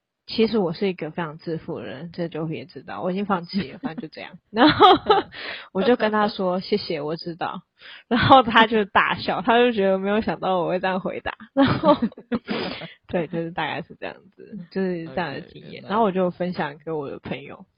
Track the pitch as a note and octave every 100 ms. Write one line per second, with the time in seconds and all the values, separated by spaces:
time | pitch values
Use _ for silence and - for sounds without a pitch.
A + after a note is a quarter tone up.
0 | _ _ - - A3+ A3+ F3 E3 G3+ F3+
1 | D#3 D#3+ E3 D#3 - D#3+ - C#3 - B2
2 | E3+ E3 E3+ D#3 D#3+ C#3+ C3 - - G2
3 | F3 F3+ G3+ F#3+ E3+ G3 D3+ - - D#3+
4 | D#3 - - - _ G#3 D4 - F#4 F4+
5 | - G4 - - - - - F#3 G3 A#3+
6 | A3 G#3+ G#3 - F#3 F3+ F#3 G#3 - E3
7 | D3 E3 - E3 C#3+ F#3+ - _ - -
8 | - A#3 - C4+ A#3 A#3 A3+ A3+ G3 G#3+
9 | D3+ F#3 - D#3 F#3 A#3 A#3+ A3 G3 F#3+
10 | F#3+ G#3 A3 D#3+ E3+ F#3 D#3+ F3+ F#3 F#3
11 | F3+ - - - A3 C4+ C#4 - D#4 D4
12 | A3+ - - A#3+ - - - - D#3+ -
13 | - F#3 D#3 E3+ E3 E3+ D3+ C3 E3 D#3+
14 | F2+ - F#3+ - - G#3 E3+ F#3+ F#3+ F3+
15 | E3 C3 E3 C#3 - - - - - G3+
16 | A3 F3+ F3+ F3 F3+ F3+ D#3 D3 - D#3+
17 | C#3 - - C3+ C#3 - -